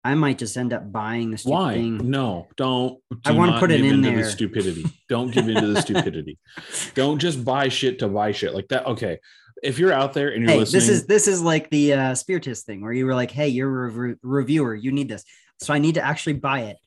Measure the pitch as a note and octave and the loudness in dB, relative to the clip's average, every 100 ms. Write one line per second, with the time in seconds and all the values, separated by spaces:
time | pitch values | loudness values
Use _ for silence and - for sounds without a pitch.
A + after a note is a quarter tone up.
0 | B2+ D3+ D3 B2 A2+ B2+ B2 A#2+ G2+ G#2 | 0 2 2 0 -4 -4 -4 -4 -6 -8
1 | G#2+ A#2 A2+ A2 C3 D#3+ F#3 A#2 A#2 A2 | -4 -4 -4 -4 -2 0 0 0 -2 -2
2 | B2 C#3 B2 F2+ - - C3 B2+ B2+ B2+ | -2 -2 -2 -4 -10 -4 0 0 -2 -6
3 | _ A#2+ D3 D3+ F3 - F3+ D3 C3+ C#3 | _ -6 2 4 4 4 4 4 6 4
4 | C3 A#2 A2 - G#2 A2 F#2+ E2 E2 - | 4 2 0 -2 -4 -2 -2 -2 -6 -8
5 | _ A#2+ B2+ B2+ A2+ A2 G#2 G2+ - F#2+ | _ -2 2 0 2 2 2 0 2 0
6 | - D#2 D2 D2+ _ - - - - - | 0 -6 -10 -16 _ -20 -10 -10 -6 0
7 | C#3 D3+ F3 C#3 A#2+ C3+ C3+ - C3 B2+ | 0 2 -2 -2 -2 0 0 0 -2 0
8 | G#2+ G2+ G#2 G2+ F#2 F#2+ - C3 C3 A2 | -2 0 -2 -2 -4 -4 -4 -4 -2 -4
9 | G#2+ D#2+ _ _ _ - C#3 B2+ F#3 C#3 | -4 -6 _ _ _ -8 -6 2 2 4
10 | C#3 C#3+ C#3+ A2+ A#2 A2 A2 F#3 A3+ F#3 | 2 0 -2 0 2 4 4 4 4 2
11 | C#3+ G#3 G#3 F#3 E3+ D#3 D#3 D3+ D3 C#3 | 4 4 4 2 2 0 0 2 4 4
12 | C3 B2+ - F3+ C#3+ A2+ - G2 G#2+ B2 | 2 -2 -2 -4 -4 -10 -10 -10 -4 -2
13 | C3 C3 B2 C3 D3+ B2 C3+ C3 B2 A2+ | 0 0 -2 -2 0 0 -2 -2 -4 -4
14 | B2 - B2 C#3 B2+ D#3 B2+ G#2+ B2+ C#3 | -6 -6 -2 -2 2 0 0 -2 -2 -2
15 | B2+ G#2 - _ _ _ - D3 D3+ D#3+ | -4 -8 -14 _ _ _ 0 2 4 2
16 | C3+ D#3 - C#3+ C#3 C3+ A2+ - | 0 -2 -4 -4 -2 -4 -6 -12